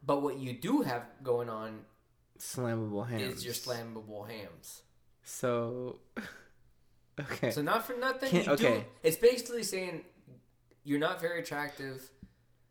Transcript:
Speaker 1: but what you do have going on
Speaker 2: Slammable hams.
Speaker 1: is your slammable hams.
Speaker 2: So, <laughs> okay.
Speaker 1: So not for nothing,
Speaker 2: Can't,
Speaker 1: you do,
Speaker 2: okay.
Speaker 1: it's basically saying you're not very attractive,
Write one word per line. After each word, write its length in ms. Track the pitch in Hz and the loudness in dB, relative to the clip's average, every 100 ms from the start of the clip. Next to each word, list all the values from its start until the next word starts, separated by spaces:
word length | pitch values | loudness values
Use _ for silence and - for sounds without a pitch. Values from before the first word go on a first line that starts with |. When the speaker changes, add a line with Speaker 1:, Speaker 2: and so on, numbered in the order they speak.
| 143 | 0
Speaker 1:
but 160 | 143 | 2
what 160 | 143 135 | 2 -2
you 160 | 127 | -6
do 280 | 120 202 277 | -4 2 4
have 220 | 170 120 - - | 4 0 -2 -6
going 260 | 127 120 120 | 2 2 2
on 300 | 110 110 107 - _ _ _ _ _ | -4 -6 -10 -16 _ _ _ _ _
Speaker 2:
Slammable 680 | - 131 120 113 107 101 120 | -8 -2 0 0 0 -2 -2
hams. 280 | 113 98 87 | -2 -2 -4
Speaker 1:
is 80 | 120 | -6
your 80 | 117 | -6
slammable 720 | 127 117 117 110 107 104 107 | -4 -6 -6 -10 -10 -12 -10
hams. 540 | 110 95 82 - - - _ _ _ | -10 -12 -16 -18 -18 -20 _ _ _
Speaker 2:
So, 760 | - - 123 120 117 123 127 - - - | -14 -4 0 0 0 -4 -6 -8 -12 -12
<laughs> 1000 | 202 - - _ - _ _ _ _ - | -12 -14 -20 _ -20 _ _ _ _ -10
okay. 320 | 135 - 127 | -8 -2 0
Speaker 1:
So 100 | 131 | 0
not 240 | 147 220 - | 2 2 0
for 100 | 247 | -2
nothing, 340 | 262 - 269 | 0 0 4
Speaker 2:
Can't, 180 | 175 - | 4 4
Speaker 1:
you 100 | - | 6
do, 100 | 143 | 6
Speaker 2:
okay. 180 | 113 - - | 4 0 0
Speaker 1:
it's 140 | 160 160 | 0 6
basically 460 | 233 247 - 240 | 6 6 0 -4
saying 380 | 214 190 185 160 - - - - _ _ _ _ | -2 -2 -4 -6 -12 -20 -20 -20 _ _ _ _
you're 160 | 143 143 | -2 2
not 220 | 165 180 | 2 2
very 180 | 170 170 | -2 -2
attractive, 720 | - 147 143 - 135 131 - - - _ _ _ _ | -4 -4 -4 -6 -10 -10 -14 -20 -20 _ _ _ _